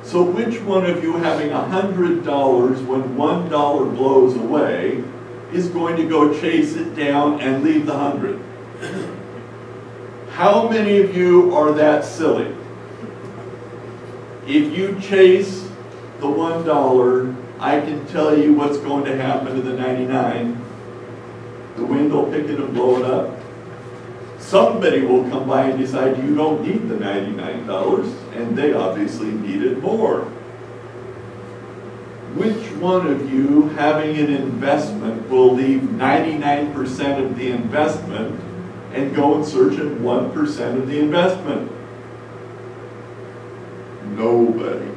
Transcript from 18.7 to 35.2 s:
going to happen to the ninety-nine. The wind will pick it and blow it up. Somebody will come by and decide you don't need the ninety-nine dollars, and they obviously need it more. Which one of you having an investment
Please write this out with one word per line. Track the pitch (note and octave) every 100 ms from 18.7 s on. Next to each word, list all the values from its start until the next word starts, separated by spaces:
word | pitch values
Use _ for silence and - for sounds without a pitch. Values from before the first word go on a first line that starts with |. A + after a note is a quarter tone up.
| C#3+
going | C#3 C#3+ C3+
to | C3+
happen | C3 C3+ B2+ C3
to |
the | B2+ B2+
ninety-nine. | B2+ B2+ B2+ C3 A#2+ A#2+ A#2 A#2+ - - - - - - - - - - - -
The | A#2+
wind | C#3 D3
will | - -
pick | D3+ D3+
it | C#3+
and | C3
blow | A#2+ B2 B2+
it | B2+
up. | B2 - - - - - - - - - - - -
Somebody | - G3 - - F3 C3+ C3
will | B2+ B2+
come | - B2+
by | C3 C3
and | C3
decide | C3 C3 C3 C3
you | C#3 D3+
don't | D#3 D#3
need | - - -
the | G#2+
ninety-nine | G2+ G2 G2 - E2 D#2+ -
dollars, | F#2 - - - - -
and | - A#2 C3
they | D3
obviously | - F#2 G2+ G2+ - G#2
need | G#2 F#2+ F#2+
it | B2 B2
more. | E3 A3+ - - - - - - - - - - - - - - - - - - - - - - - -
Which | G#3 A3 -
one | D3+ F3 F#3 D#3+
of | C#3 C#3
you | C3 C#3+ D3 D3+
having | D3+ D3 D3+ D#3 D3+
an | D3
investment | C#3 B2 B2 C3+ - G#2+ G#2 A2 A2+